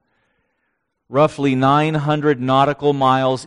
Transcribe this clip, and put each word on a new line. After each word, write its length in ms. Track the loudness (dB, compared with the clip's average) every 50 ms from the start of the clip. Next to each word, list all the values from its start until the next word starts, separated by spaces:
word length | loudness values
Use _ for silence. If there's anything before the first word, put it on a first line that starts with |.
| _ _ _ _ _ _ _ _ _ _ _ _ _ _ _ _ _ _ _ _ _ -4
roughly 440 | 0 0 0 0 0 -2 -2 -2 0
nine 420 | 0 2 2 2 2 0 -2 -2
hundred 440 | -4 -2 -2 -2 0 0 0 0 0
nautical 540 | 0 0 2 2 2 0 0 -2 -2 -2 0
miles 520 | 0 2 2 2 2 0 -2 -2 -4 -8